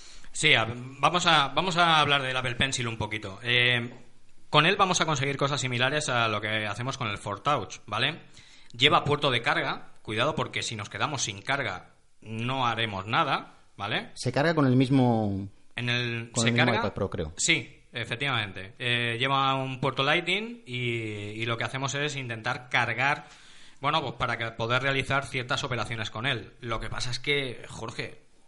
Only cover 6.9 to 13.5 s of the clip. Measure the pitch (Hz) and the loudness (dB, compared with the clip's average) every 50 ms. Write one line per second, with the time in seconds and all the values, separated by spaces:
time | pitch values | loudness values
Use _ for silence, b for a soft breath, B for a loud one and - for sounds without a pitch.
6.9 | 135 - 127 107 104 95 - 107 101 98 - 143 147 131 95 - - - - - | -4 -4 -4 -4 -4 -6 -6 -6 -6 -4 0 0 0 0 0 -6 -10 -14 -10 -6
7.9 | 101 107 123 143 160 170 - B B B B B B B B B B 117 127 147 | -2 0 0 0 -2 -4 -12 B B B B B B B B B B 2 4 6
8.9 | 165 156 - 143 147 147 - 143 123 120 - 147 160 165 147 135 175 - - - | 6 4 4 2 0 2 2 2 0 2 0 0 0 0 0 -2 -4 -6 -8 -16
9.9 | - - - - 107 107 123 151 160 - 120 107 104 107 98 - 120 104 104 - | -18 -16 -10 -6 -2 0 0 0 0 -2 -4 -4 -4 -6 -6 -6 -6 -8 -10 -10
10.9 | - 101 113 139 151 123 - - 98 101 - - 135 143 131 107 92 87 - - | -6 -4 -4 -2 -2 -2 -4 -4 -6 -8 -4 -2 -2 -2 0 -4 -4 -6 -10 -16
11.9 | - _ _ - _ - - 110 110 110 117 123 135 135 127 120 113 110 117 110 | -20 _ _ -20 _ -20 -14 -10 -8 -6 -4 -4 -2 0 0 0 0 0 -2 -2
12.9 | 101 95 95 110 120 151 165 135 147 190 - - | -2 -4 -6 -2 0 0 2 2 0 -2 -4 -8